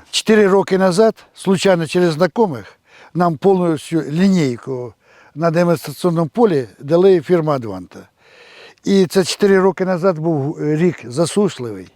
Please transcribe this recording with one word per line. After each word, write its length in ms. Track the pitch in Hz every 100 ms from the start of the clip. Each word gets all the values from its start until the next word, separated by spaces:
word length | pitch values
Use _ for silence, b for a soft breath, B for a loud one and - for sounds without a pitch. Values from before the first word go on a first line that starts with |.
| -
Чотири 360 | - - 220 196
роки 300 | 196 - 185
назад, 380 | 190 175 220 - _
случайно 540 | - 185 190 196 175 156
через 260 | 180 175
знайомих, 600 | 151 180 - 208 120 92 _ b b b
нам 240 | 165 170 151
повністю 640 | 196 190 175 147 - 165
лінійку 920 | 139 160 196 185 139 117 131 127 120 - b b b 147
на 160 | 170
демонстраційному 760 | 165 170 165 156 135 180 165 156
полі 400 | 226 226 147 110 -
дали 420 | 143 170 196 180
фірма 340 | 160 175 156 139
«Адванта». 440 | 113 92 90 95 92 _ B B B B B B
І 220 | - 196 180
це 180 | 190
чотири 360 | 175 - 202 190
роки 260 | 190 180 185
назад 340 | 180 190 156
був 380 | 165 151 139 156
рік 340 | 151 156 180 - 120
засушливий. 840 | 127 170 196 202 - 120 98 90